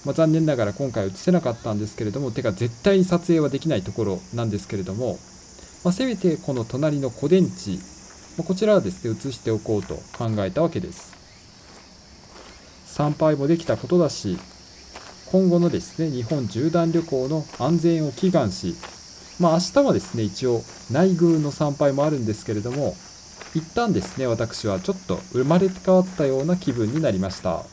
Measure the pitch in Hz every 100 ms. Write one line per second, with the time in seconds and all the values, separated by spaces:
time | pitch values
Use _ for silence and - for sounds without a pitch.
0 | 139 135 160 160 156 127 104 98 139 120
1 | 98 95 - 180 135 113 120 104 104 -
2 | 107 117 139 110 117 90 117 117 202 196
3 | 180 175 175 165 143 139 160 120 95 104
4 | 101 90 - 117 117 101 - 101 92 98
5 | 123 92 - - - - - - 180 185
6 | 262 214 180 151 - 127 107 127 151 143
7 | 135 - 139 185 147 - 101 90 - -
8 | - - - - 160 185 214 202 180 -
9 | 120 110 139 120 117 110 110 107 92 78
10 | - - 117 107 95 113 165 113 90 -
11 | - - - - - - - - - -
12 | - - - - - - - - - -
13 | 147 147 156 147 139 170 - 185 - 180
14 | 156 - 101 92 - - - - - -
15 | - - - 190 185 170 175 175 - -
16 | 160 127 117 151 110 107 156 170 165 165
17 | 165 135 131 156 147 - 127 170 165 165
18 | 151 - 190 175 113 90 92 - - -
19 | - - - - 175 165 180 277 277 113
20 | - 117 107 - 127 117 - - - 131
21 | 190 170 170 160 147 - 147 143 143 139
22 | 151 147 107 107 - 104 113 135 123 92
23 | - - - - - 165 160 - 233 120
24 | - - 127 113 113 - 107 95 92 185
25 | - 90 - 123 135 175 190 190 - 185
26 | 185 - 139 131 151 180 - 120 107 147
27 | 156 95 95 - 92 82 -